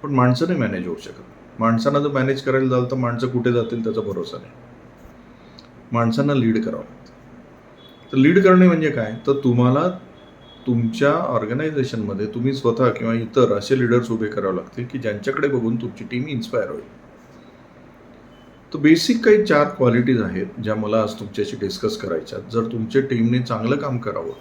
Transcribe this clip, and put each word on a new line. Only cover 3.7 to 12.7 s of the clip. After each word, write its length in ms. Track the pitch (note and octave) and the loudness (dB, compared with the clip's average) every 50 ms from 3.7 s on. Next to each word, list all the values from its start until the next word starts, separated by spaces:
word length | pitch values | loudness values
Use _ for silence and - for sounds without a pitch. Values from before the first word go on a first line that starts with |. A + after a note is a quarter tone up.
| A#2+ A2+ A2 | -4 -4 -4
त्याचा 180 | A2 G2+ A2 | -4 -4 -4
भरोसा 360 | G2+ G2+ F#2+ F#2 E2 - - | -4 -4 -6 -6 -8 -8 -10
नाही. 140 | - - - - - - - - - - - - - - - - - - - - - - - - - - - - - - - | -14 -16 -18 -20 -20 -20 -20 -20 -20 -20 -20 -20 -20 -20 -20 -20 -20 -20 -20 -20 -20 -20 -20 -20 -20 -20 -20 -20 -20 -12 -4
माणसांना 420 | A2+ A#2 A#2 A2+ A2+ C3+ C#3 C#3+ C#3+ | 0 0 2 2 2 0 0 2 2
लीड 300 | C3+ A#2 A2+ A2 A2 A2+ | 2 2 2 2 0 -2
करावं 200 | A2+ - - - | -4 -8 -8 -12
लागतं. 1300 | - - - - - - - - - - - - - - - - - - - - - - - - - | -16 -20 -20 -20 -20 -20 -20 -20 -20 -20 -20 -20 -20 -20 -20 -20 -20 -20 -20 -20 -20 -20 -20 -14 -2
तर 60 | - | 2
लीड 260 | C3 C3 D3+ F3+ G3 F#3+ | 4 4 6 6 6 8
करणे 240 | F#3 F#3 F3+ F#3 | 8 8 10 8
म्हणजे 220 | F3+ E3+ D#3+ D#3 D3+ | 8 6 4 2 0
काय? 260 | B2 A#2+ A2 G#2+ A2+ - - | 0 -2 -4 -4 -6 -4 0
तर 60 | - - - - | 0 0 2 2
तुम्हाला 460 | B2+ A#2+ A#2+ B2 B2+ C3 C#3+ E3 F#3 F3+ - - - - - - - - - - - - - - | 2 4 4 4 4 4 2 0 -2 -4 -6 -14 -20 -20 -20 -20 -20 -20 -20 -20 -20 -20 -10 -4
तुमच्या 440 | B2+ B2 A#2 A#2 A2+ A2+ - C#3 C#3+ | -2 0 0 0 -2 0 2 2 2
ऑर्गनायझेशनमध्ये 1120 | D3+ E3+ F3 - B2 A2+ A2 G#2+ A#2+ C#3 D#3 D#3 D3+ C#3 C3 B2+ - A2+ G#2 G2+ G2 F#2+ G#2+ | 2 2 -2 -2 -2 -2 -2 -4 -4 -4 -4 -4 -2 -4 -4 -4 -4 -6 -6 -6 -4 -6 -6
तुम्ही 280 | A2 G#2 A#2+ A#2+ C3+ C3+ | -6 -6 -4 -2 -2 -2
स्वतः 360 | C3 - A#2 | 0 0 -2